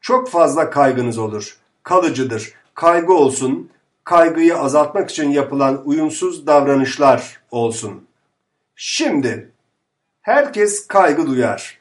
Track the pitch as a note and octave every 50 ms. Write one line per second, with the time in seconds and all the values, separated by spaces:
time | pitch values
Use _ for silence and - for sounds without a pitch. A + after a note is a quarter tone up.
0 | - - B3 B3+ B3+ - - E3+ E3 - C#3 E3 D#3 - - C#3+ C#3+ C3+ B2 B2+
1 | A#2+ A#2+ A2 A2+ A2+ G#2+ G#2+ G#2 G#2 - - _ _ _ _ _ _ - F3 F#3
2 | F3 D#3+ C3+ B2+ C3 B2 A2+ A2 G#2+ - _ _ _ _ _ - - E3+ E3+ E3+
3 | E3 E3+ F3+ F3 C#3+ C3+ C3 - C3 B2+ C#3 E3+ - - _ _ _ _ _ _
4 | _ - F3 E3+ E3+ E3 D#3+ D#3+ E3 E3 E3+ E3 C#3 C3+ C3+ D3+ D3 D3 - G#3
5 | E3+ - - - D3+ C#3+ C#3+ C#3+ C3+ C3 C#3+ C#3 C#3 C3+ C3+ C#3 - C#3+ C#3+ D#3+
6 | D#3 D#3 D3+ - F#3 F3+ E3+ D#3 C#3+ D3+ D3 C#3+ C#3 C#3+ C#3 C3+ C3 B2+ - -
7 | D3 C3+ B2 A2+ - - - - _ _ - A#2+ A#2 A2+ A2+ - A2+ G#2+ G2 -
8 | _ _ _ _ _ _ _ _ _ _ _ _ _ _ _ _ - - - -
9 | D#4+ C#4+ F#3 D3 C3 A#2 - - - _ _ _ _ _ _ _ _ _ _ _
10 | _ _ _ _ _ - - C#4+ C#4+ C#4 - G#3 G#3 G#3 G3+ - - _ - G3
11 | F#3 D#3+ C#3+ D#3 D#3+ C#3 C3+ B2+ B2 A2 G2+ - - - - _